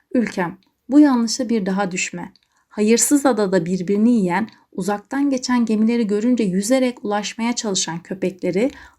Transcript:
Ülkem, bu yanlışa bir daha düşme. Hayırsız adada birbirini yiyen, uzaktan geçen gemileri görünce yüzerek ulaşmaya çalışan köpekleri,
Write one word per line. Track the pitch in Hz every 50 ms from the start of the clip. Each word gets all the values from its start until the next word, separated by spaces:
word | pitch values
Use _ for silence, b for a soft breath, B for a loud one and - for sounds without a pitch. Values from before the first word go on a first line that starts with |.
| b b -
Ülkem, | 262 220 - - 202 180 170 - - _ _ _ _ _ -
bu | 254 294
yanlışa | 302 285 262 240 233 220 - - 262 214
bir | 233 220 190
daha | 196 190 196 202 185
düşme. | 180 175 - - - 175 175 - - _ _ _ _ _ _ _
Hayırsız | - - 208 214 226 226 - - 294 285 277
adada | 277 240 208 214 190 190 185 165
birbirini | 170 190 175 180 175 202 202 214 240
yiyen, | 247 226 190 175 170 190 226 - b b b b _
uzaktan | - 180 196 208 202 - _ - 269 285 285
geçen | 269 254 - - 247 240 233
gemileri | 220 220 208 220 220 240 233 233
görünce | 190 208 208 214 247 254 240 226
yüzerek | 190 175 190 202 214 269 269 254 247 240 - -
ulaşmaya | 208 208 208 202 - - - 226 240 240
çalışan | 233 - 220 190 185 - - 165 170 -
köpekleri, | - 185 190 - 180 185 - - 180 170 190 233 285 B B B B B